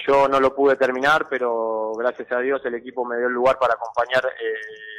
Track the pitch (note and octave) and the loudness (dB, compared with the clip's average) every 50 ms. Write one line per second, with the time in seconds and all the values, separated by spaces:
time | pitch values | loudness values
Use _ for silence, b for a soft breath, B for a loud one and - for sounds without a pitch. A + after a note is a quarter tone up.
0 | - - C#3 C#3 C#3 C3+ C#3 C#3 C3+ C3 C3+ C#3 C#3 C#3 C3+ C3 C3+ B2+ B2+ B2+ | 0 2 4 4 4 4 4 4 2 2 2 4 4 4 4 4 2 0 0 0
1 | C3+ C#3+ D3+ D#3 D#3 - C3+ B2+ B2 A#2+ A#2 A2+ A2+ A2+ A2 A2 A2 A2 A2 A2 | 2 2 2 2 0 -2 -4 -2 -2 0 0 -2 -2 -2 -2 -4 -4 -4 -4 -2
2 | A#2+ B2 A#2+ - A#2 - B2 B2 B2 C3+ C#3 C3 - B2+ A#2+ A#2 A#2 B2+ B2 B2+ | -2 -2 -2 -4 -8 -4 -4 -2 0 0 -2 -2 -2 -4 -6 -6 -8 -10 -6 -6
3 | A#2+ A#2+ A#2+ A#2+ B2 B2 B2 A#2+ B2 C3 B2+ C3 C3 A#2 A2+ - A#2 A2+ - A#2+ | -4 -4 -2 -2 0 0 0 2 2 2 2 4 2 0 0 0 -4 -8 -2 -4
4 | A#2+ A#2+ C3 C3 B2+ C3 - - A#2 A2+ A2 A2 G#2+ G#2+ G#2+ G#2+ G#2+ G#2+ G#2+ | -2 0 0 0 0 0 -4 -4 -6 -4 -4 -6 -8 -12 -16 -18 -18 -16 -16